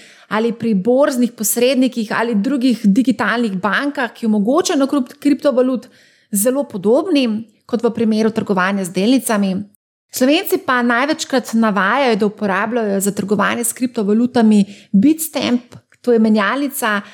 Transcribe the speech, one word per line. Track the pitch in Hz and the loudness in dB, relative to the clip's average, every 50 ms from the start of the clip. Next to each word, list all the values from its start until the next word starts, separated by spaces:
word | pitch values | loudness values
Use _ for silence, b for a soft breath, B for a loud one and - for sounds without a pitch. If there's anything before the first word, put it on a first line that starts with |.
| B B B B B B | B B B B B B
ali | - 214 226 233 | -4 -2 -2 -2
pri | 226 233 - 233 220 | -2 -2 -2 -2 0
borznih | 190 180 226 247 262 285 302 277 240 247 226 | 0 2 2 2 4 2 2 2 0 0 -2
posrednikih | - - 220 - - 240 240 254 277 247 254 254 - 233 220 208 196 | -2 -4 -6 -4 -2 0 0 2 2 2 0 0 0 -4 -6 -4 -2
ali | - 226 240 240 | -4 -2 0 0
drugih | 202 196 277 285 277 233 269 233 - - | 0 0 0 -2 0 2 0 0 2 2
digitalnih | 202 190 240 254 254 220 - 233 208 214 240 240 226 190 185 | 2 4 4 2 2 0 0 0 -2 0 0 -2 -2 -4 -2
bankah, | - 208 190 196 262 285 285 - 262 226 - | -2 -2 -2 -2 -2 -4 -4 -4 -6 -6 -6
ki | - - | -4 -2
omogočajo | 226 214 214 196 220 269 320 381 - 370 277 | 0 0 0 2 2 2 0 0 0 0 0
nakup | 277 269 - 294 254 - - - | 0 0 0 -2 -2 -4 -8 -4
kriptovalut, | - 285 285 - - 294 254 247 254 254 262 220 - - b b b b b b b b | 0 0 0 2 0 0 2 2 2 0 0 -4 -6 -10 b b b b b b b b
zelo | b 202 196 254 254 277 277 | b -2 0 0 0 -2 -4
podobni | 277 - 208 170 202 226 294 349 392 339 285 262 233 214 214 226 _ _ _ _ | -6 -6 -4 0 2 2 2 2 2 0 0 0 0 -2 -4 -8 _ _ _ _
kot | - - 220 - | -6 -4 -2 -2
v | 240 220 | -2 -2
primeru | 226 233 220 220 214 220 220 | 0 0 0 2 2 0 0
trgovanja | 208 - - - 208 185 180 185 202 202 190 | 0 -2 -2 -2 0 0 0 0 0 -2 -4
z | 175 | -4
delnicami. | 185 185 190 226 269 262 - - 233 202 202 190 185 196 208 - _ _ _ _ _ _ _ _ | -4 -2 0 2 2 0 0 0 -2 0 0 0 -2 -4 -6 -10 _ _ _ _ _ _ _ _
Slovenci | - - 254 262 294 349 392 - 381 - - | -4 0 2 2 2 2 0 -2 -4 -4 -2
pa | - 262 247 | 0 -2 0
največkrat | 240 240 240 233 262 285 311 302 - - - 254 220 - - | 2 0 0 0 0 -2 -2 -4 -4 -4 -2 -4 -2 0 0
navajajo, | 226 226 220 196 202 185 196 226 269 285 254 226 | 0 2 2 2 0 0 0 2 2 2 2 2
da | 196 214 | 2 0
uporabljajo | 208 208 - 214 202 185 185 208 220 233 240 220 208 196 196 | -2 -2 -4 -4 -2 -2 -2 -2 -2 -2 -2 -2 -2 -2 0
za | 190 202 | 0 -2
trgovanje | 196 202 202 196 208 - - - 214 233 240 | -2 -2 -4 -4 -2 0 0 -2 -2 -2 -4
s | - - | -6 -6
kriptovalutami | - 247 247 - - 214 190 208 220 247 240 - 254 226 220 214 208 196 B B B B B | -4 -6 -6 -4 -2 -2 0 2 2 0 0 2 2 4 4 6 4 4 B B B B B
Bitstamp, | B 196 208 285 320 311 - - - 285 - 202 247 247 - - - - _ _ _ _ | B 4 4 4 2 0 -2 -8 -6 -4 -2 0 -2 -2 -4 -6 -20 -20 _ _ _ _
to | - - 240 | 0 2 2
je | 226 | 4
menjalnica, | 220 226 214 220 196 196 233 269 285 269 277 - 247 220 208 202 196 B | 4 4 2 2 2 0 0 -2 -4 -4 -4 -4 -4 -2 -2 -4 -6 B